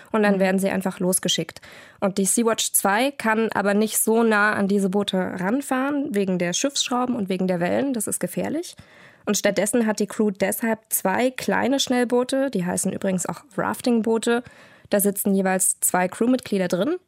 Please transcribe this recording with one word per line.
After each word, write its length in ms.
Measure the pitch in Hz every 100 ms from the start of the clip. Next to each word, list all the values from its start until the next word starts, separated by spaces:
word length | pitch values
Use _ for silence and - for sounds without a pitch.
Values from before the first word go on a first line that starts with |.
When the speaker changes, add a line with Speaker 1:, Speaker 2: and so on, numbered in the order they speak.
| -
Speaker 1:
und 140 | 220
dann 100 | 208
Speaker 2:
Mhm. 60 | 196
Speaker 1:
werden 180 | 190 190
sie 100 | 190
einfach 280 | 190 185 -
losgeschickt. 640 | 180 185 175 - 160 - - - - -
Und 180 | 196 196
die 80 | 190
Sea-Watch 460 | - 226 214 -
zwei 400 | - 202 208 277
kann 380 | - 226 220 220
aber 220 | - 202
nicht 240 | 202 214 -
so 240 | - 226
nah 280 | 226 208 214
an 140 | - 196
diese 240 | 202 196
Boote 260 | 202 196 185 185 185
ranfahren, 720 | 185 269 - 254 269 294 285
wegen 280 | 202 190 180
der 140 | 175
Schiffsschrauben 640 | - 277 - - 247 254
und 140 | 240 185
wegen 180 | 185 185
der 140 | 175
Wellen. 340 | 175 208 277
Das 120 | 233 -
ist 120 | -
gefährlich. 580 | 185 - 196 294 - - - - - -
Und 140 | - 202
stattdessen 480 | 208 196 - 247 220
hat 140 | 214
die 80 | 202
Crew 220 | - 214
deshalb 500 | 190 196 - 226 220 -
zwei 420 | - 190 208 254
kleine 480 | 254 - 190 220 269
Schnellboote, 720 | - 247 240 247 254 269 277
die 160 | 190 180
heißen 260 | 185 190
übrigens 320 | 180 196 180
auch 180 | - 170 - -
Rafting-Boote. 840 | 185 214 262 233 220 226 233 240 - - - - -
Da 100 | 202
sitzen 320 | 196 196 202
jeweils 460 | 196 190 190 - -
zwei 280 | - 180 185
Crewmitglieder 600 | - 233 254 - 196 180
drin 280 | 175 247 359